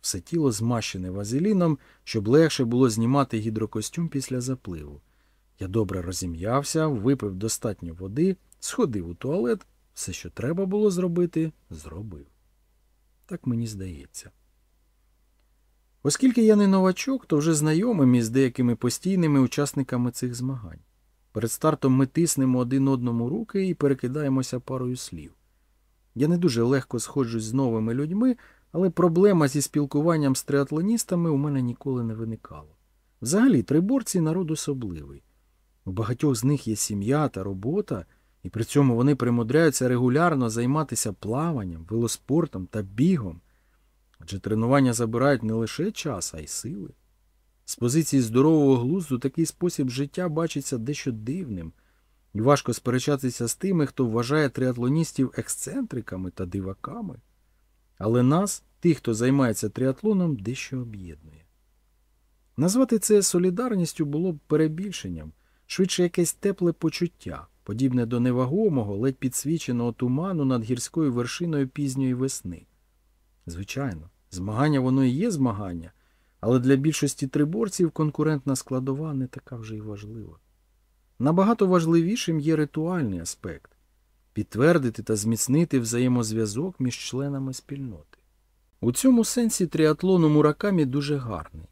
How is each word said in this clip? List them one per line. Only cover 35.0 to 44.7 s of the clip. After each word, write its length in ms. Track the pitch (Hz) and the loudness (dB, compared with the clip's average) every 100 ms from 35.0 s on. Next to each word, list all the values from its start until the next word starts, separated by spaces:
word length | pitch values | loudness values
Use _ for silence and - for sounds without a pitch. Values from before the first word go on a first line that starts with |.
| 71 71 _ _ _ _ _ _ - | -12 -18 _ _ _ _ _ _ -10
У 60 | |
багатьох 440 | 95 113 123 151 120 | -6 -4 0 0 2
з 80 | |
них 240 | 123 143 - | 2 0 -2
є 80 | 110 | -4
сім'я 520 | - 104 101 143 143 | -4 -4 0 0 0
та 160 | 95 | -4
робота, 600 | 95 95 107 180 214 113 82 _ _ _ | -8 -6 -4 -4 -4 -8 -10 _ _ _
і 60 | - | -10
при 140 | 110 | -6
цьому 320 | 110 143 139 117 | 0 4 4 4
вони 200 | 131 143 | 4 4
примудряються 720 | 123 120 113 143 165 131 127 | 2 0 2 4 4 2 0
регулярно 640 | 123 123 131 175 147 120 | 2 2 2 2 2 0
займатися 640 | 110 123 147 156 117 113 | 0 0 0 -2 -4 -4
плаванням, 720 | 92 101 123 165 147 92 82 85 | -6 -4 -2 -2 -2 -6 -8 -6
велоспортом 800 | 110 117 - - 143 165 95 90 | -2 -2 -4 -2 0 0 -4 -8
та 140 | 110 | -8
бігом. 600 | 98 101 160 180 101 82 _ _ _ _ _ _ _ _ | -8 0 2 2 -2 -12 _ _ _ _ _ _ _ _
Адже 200 | - 98 | -12 -8
тренування 540 | 98 110 117 | -2 0 2